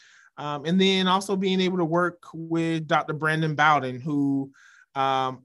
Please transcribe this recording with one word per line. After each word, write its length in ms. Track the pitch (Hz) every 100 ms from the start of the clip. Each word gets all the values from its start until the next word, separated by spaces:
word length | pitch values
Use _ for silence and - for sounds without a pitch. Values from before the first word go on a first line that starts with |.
| _ - _ -
Um, 280 | 147 147
and 160 | 151 185
then 280 | 190 190 185
also 260 | 190 202
being 260 | 190 190 185
able 180 | 185 185
to 60 |
work 380 | 160 170 175 175 -
with 540 | 160 165 165 165 160 156
Doctor 260 | 160 143
Brandon 440 | 147 156 156 160 147
Bowden, 440 | 151 147 127 127
who, 520 | 151 143 143 139 135 - - - _
um, 480 | 139 135 131 131 127